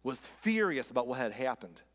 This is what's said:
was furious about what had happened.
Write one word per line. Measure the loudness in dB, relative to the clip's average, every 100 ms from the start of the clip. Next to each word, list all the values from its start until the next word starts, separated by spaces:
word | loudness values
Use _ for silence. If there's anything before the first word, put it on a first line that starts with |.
was | -4 -6 -8 -2
furious | 0 4 2 2 2
about | 0 2
what | 0
had | -2
happened. | 0 -2 -2 -8 -18 _